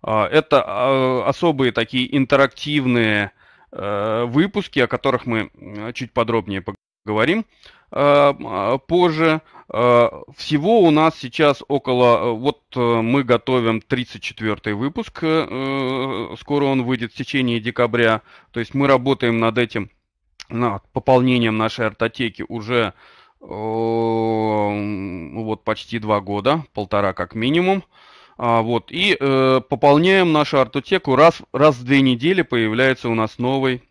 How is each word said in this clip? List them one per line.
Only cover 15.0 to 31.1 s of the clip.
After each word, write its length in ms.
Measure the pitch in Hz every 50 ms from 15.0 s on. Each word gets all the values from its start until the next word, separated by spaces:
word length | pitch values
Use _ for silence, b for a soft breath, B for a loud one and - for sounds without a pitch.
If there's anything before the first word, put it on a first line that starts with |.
| 220 - _ -
э, 1160 | 165 160 160 160 139 - 101 127 135 135 139 139 135 127 131 131 127 135 127 95 117 - 95 110
скоро 260 | - - 147 143 143
он 180 | 139 135 131 123
выйдет 300 | 120 131 117 113 117 _
в 20 |
течение 440 | - 127 - - 139 131 123 117 117
декабря. 640 | 107 120 113 - 120 117 110 120 117 113 110 107 b b b b b b
То 80 | _ 120
есть 140 | 113 - -
мы 140 | 135 139 139
работаем 520 | 139 131 123 135 139 - - 120 117 113
над 180 | 113 113 110 123
этим, 340 | 120 113 - 117 98 - _ _ _ _ _ _ _ _ _ _ - _
над 340 | - 117 123 117 101 98 _ _
пополнением 680 | _ 131 - - 131 127 123 127 127 123 117 110 110 110
нашей 280 | 110 110 - - 120 110
артотеки 560 | 104 _ 113 113 - - 123 113 98 - 98 -
уже, 460 | - 117 104 107 127 120 113 98 - b b b b b b b b b
э, 40 | -
м, 2000 | - - 104 107 110 110 113 113 113 113 113 113 113 113 113 113 113 110 110 110 110 107 107 104 104 104 104 104 104 104 95 98 98 87 90 82 80 67 107 113
вот 200 | 110 110 - _
почти 360 | - 110 - - - - 117
два 200 | 107 107 107 104
года, 460 | 98 95 101 101 101 123 147 165 147 _ _
полтора 400 | - 104 95 - 101 101 98 92
как 220 | - 98 87 -
минимум. 480 | 113 110 127 147 170 160 185 196 196 - _ b b b b b b b b b b
А, 200 | - 120 117 117
вот, 280 | 110 113 120 117 - -
и, 280 | - 170 185 208 180 -
э, 420 | 135 139 135 131 131 131 131 131 123 _
пополняем 600 | - 117 - 143 143 147 165 185 190 196 185 170
нашу 300 | 156 151 147 - - 139
артотеку 560 | 131 113 - - - - 190 185 - -